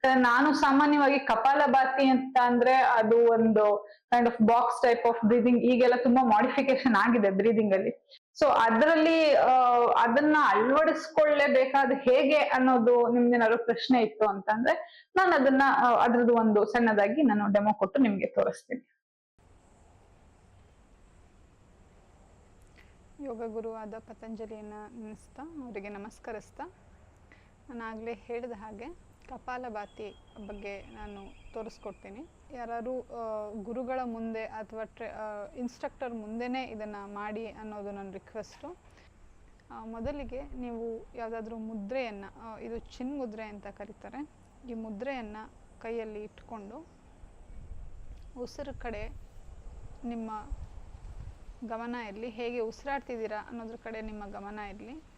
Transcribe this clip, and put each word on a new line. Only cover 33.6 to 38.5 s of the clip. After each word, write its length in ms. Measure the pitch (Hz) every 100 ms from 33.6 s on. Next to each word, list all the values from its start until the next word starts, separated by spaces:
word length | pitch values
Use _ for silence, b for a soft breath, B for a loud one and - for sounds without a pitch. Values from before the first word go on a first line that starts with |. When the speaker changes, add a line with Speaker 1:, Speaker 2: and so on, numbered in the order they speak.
| 202 233 247 262
Speaker 2:
ಮುಂದೆ 420 | 247 226 226 220 220
ಅಥವಾ 380 | 220 214 220
ಟ್ರೆ-, 260 | 220 - 226
ಆ, 460 | - 214 208 202 202
ಇನ್‌ಸ್ಟ್ರಕ್ಟರ್ 580 | 247 - - - 254
ಮುಂದೆನೇ 520 | 233 214 226 247 254 254
ಇದನ್ನ 300 | 220 214 202 202
ಮಾಡಿ 420 | 202 208 214 220
ಅನ್ನೋದು 440 | - 220 208 202
ನನ್ನ 200 | 202 196
ರಿಕ್ವೆಸ್ಟು. 680 | 190 - 220 208